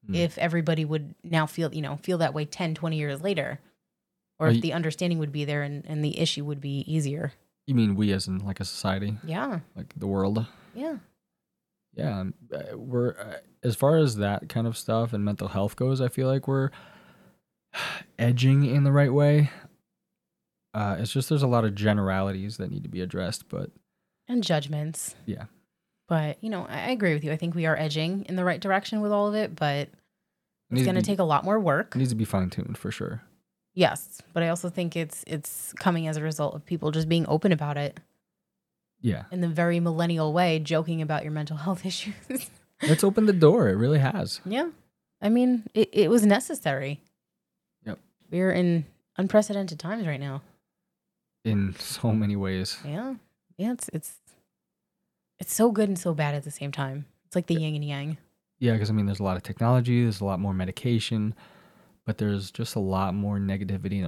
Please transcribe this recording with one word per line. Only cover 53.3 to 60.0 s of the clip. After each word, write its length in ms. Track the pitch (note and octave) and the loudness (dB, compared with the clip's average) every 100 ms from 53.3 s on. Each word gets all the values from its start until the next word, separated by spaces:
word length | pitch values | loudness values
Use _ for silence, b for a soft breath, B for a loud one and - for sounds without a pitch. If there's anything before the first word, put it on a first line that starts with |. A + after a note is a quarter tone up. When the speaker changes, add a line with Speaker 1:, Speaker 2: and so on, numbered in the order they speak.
| _ _ - | _ _ -6
Speaker 2:
Yeah, 160 | G#3 | -6
it's, 160 | B3 - | -4 -6
it's, 220 | - - - _ _ _ _ _ _ _ _ _ _ _ _ | -8 -10 -18 _ _ _ _ _ _ _ _ _ _ _ _
it's 140 | F#3 | -8
so 160 | - A3+ | 2 4
good 180 | G#3+ G#3 | 4 0
and 100 | F#3 | 0
so 140 | F3+ | -2
bad 200 | D#3 D3 | 0 0
at 120 | D3 C#3 | -2 -6
the 40 | |
same 200 | - C#3+ | -10 -8
time. 340 | C#3 C3+ C3+ C#3 _ _ | -4 -6 -6 -12 _ _
It's 100 | F#3 | -4
like 120 | F3 | 0
the 80 | E3 | 0
Speaker 1:
Yeah. 40 | D#3 | 0
Speaker 2:
yin 80 | D3+ | -2
and 80 | D3 | -4
yang. 320 | C#3 C#3+ D#3+ _ _ _ _ | -6 -6 -8 _ _ _ _
Speaker 1:
Yeah, 180 | B2 A2 | 2 2
'cause, 120 | G#2 | 2
I 40 | |
mean, 120 | G#2+ G2+ | 2 2
there's 140 | G2 | 0
a 40 | |
lot 120 | G2 F#2 | 0 -2
of 80 | |
technology, 600 | - - A#2 B2+ A#2+ A#2+ | -4 0 4 4 4 4